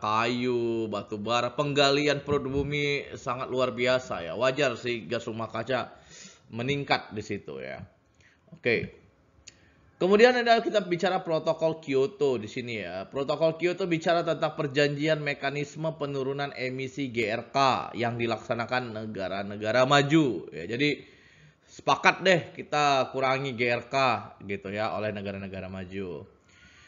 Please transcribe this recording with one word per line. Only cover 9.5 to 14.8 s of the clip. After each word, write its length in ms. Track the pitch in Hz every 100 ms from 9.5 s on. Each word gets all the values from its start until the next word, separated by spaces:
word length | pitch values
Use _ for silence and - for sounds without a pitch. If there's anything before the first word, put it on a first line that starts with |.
| _ _ _ _ -
Kemudian 320 | 180 208 247
ada 240 | 247 233 226
kita 240 | - 208
bicara 400 | 175 175 190 185
protokol 560 | 170 156 160 156 160 156
Kyoto 640 | - 135 135 - 143 123
di 80 | 104
sini 320 | 131 120 110
ya. 240 | 87 92 95
Protokol 560 | 131 135 147 160 160
Kyoto 240 | 170 175 185
bicara 400 | 165 180 170 165
tentang 320 | 147 156 156
perjanjian 640 | 147 135